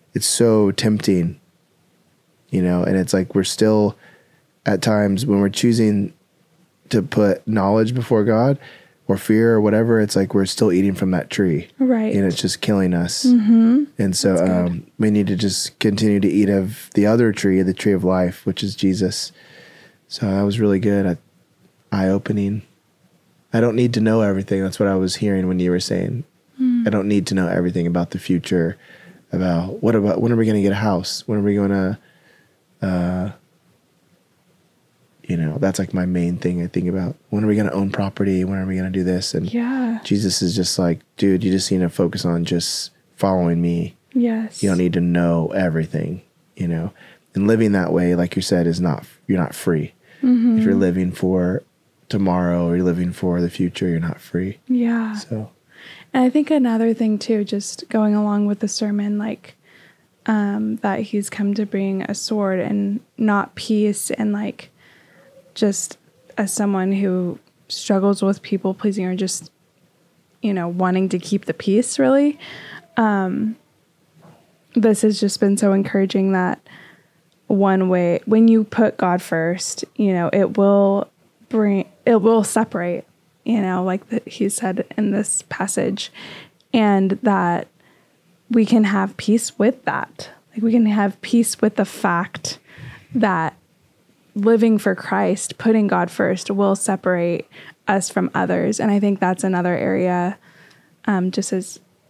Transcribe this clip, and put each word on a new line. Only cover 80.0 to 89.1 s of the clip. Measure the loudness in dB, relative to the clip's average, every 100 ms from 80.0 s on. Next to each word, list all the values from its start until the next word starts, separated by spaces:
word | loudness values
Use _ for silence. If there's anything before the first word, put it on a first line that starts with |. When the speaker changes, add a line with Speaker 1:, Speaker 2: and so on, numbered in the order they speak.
| 0
Speaker 2:
know, | 0 0
it | 0 0 2
will | 4 4 4 0 -4 _ _ _ _
bring, | -2 0 0 -4 _
it | 2 4
will | 4 2
separate, | 2 0 -2 -2 -4 -6 -8 _ _ _
you | -2 0
know, | 0 0
like | -2 -4 -4
the, | -8 -6
he | -4 -4
said | -2 -4 -4 -6 -4
in | -2
this | -2 -2 -4 -6
passage, | -6 -4 -2 -2 -4 -10 -14 -20 -20 -20 _ _
and | 2 4 4 2 0
that | 0 2 0 -2 -6 _ _ _ _ _ _ _ -2
we | 0 4
can | 4
have | 4 0 -2